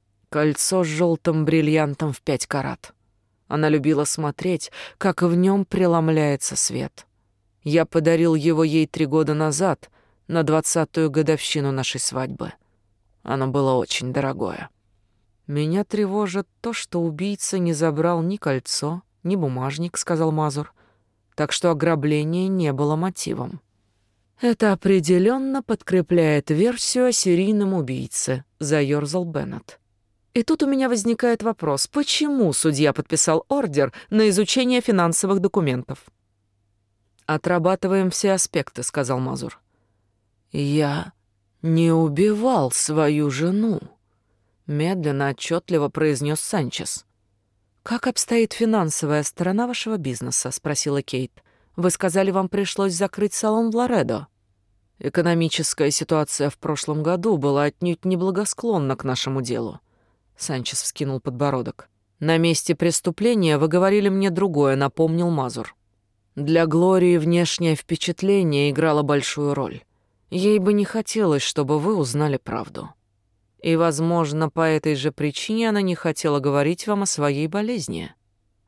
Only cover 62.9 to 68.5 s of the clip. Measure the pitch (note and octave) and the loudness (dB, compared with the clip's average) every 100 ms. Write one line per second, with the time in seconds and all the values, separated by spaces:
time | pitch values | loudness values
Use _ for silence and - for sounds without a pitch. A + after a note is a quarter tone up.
62.9 | E3 - E3 A3 A#3 E3+ D3 D#3 F3 F#3+ | 0 -2 0 2 4 4 4 4 4 4
63.9 | G#3 G3 F#3+ G3 E3+ G3 D3 C#3 C3+ C#3 | 4 2 2 0 0 0 2 2 2 0
64.9 | - D#3+ E3 F3 D#3+ B2+ A2 A2 - _ | 0 0 2 0 0 -2 -6 -12 -14 _
65.9 | _ _ _ _ - D3 E3 E3 D#3+ F3+ | _ _ _ _ -6 0 2 4 4 4
66.9 | F#3 F3+ F3 D#3 E3+ E3+ - E3+ D#3 - | 6 4 4 4 2 2 0 0 0 -2
67.9 | E3+ - E3+ F#3+ G3+ F3 | -4 -4 -2 2 2 2